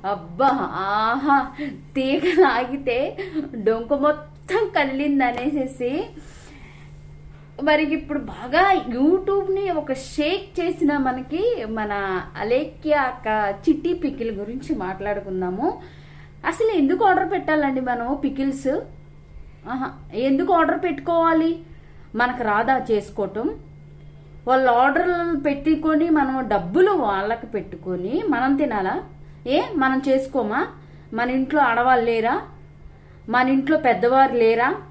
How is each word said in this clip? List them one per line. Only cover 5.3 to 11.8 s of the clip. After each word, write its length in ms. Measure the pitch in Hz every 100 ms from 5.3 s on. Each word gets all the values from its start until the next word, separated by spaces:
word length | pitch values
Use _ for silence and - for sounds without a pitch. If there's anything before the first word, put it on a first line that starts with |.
| 240 262 285 262 - 247 302 466 - - - - - - - - - - - - - - -
మరి 200 | 285 302
ఇప్పుడు 360 | 302 320 - 285
బాగా 520 | 220 - 247 302 392 370 247
YouTube-ని 840 | 240 285 381 381 392 381 392 392
ఒక 220 | 320 285
షేక్ 680 | 262 - - 302 392 - -
చేసిన 380 | 339 359 294 294
మనకి 680 | 262 254 262 320 466 453 220
మన 520 | 220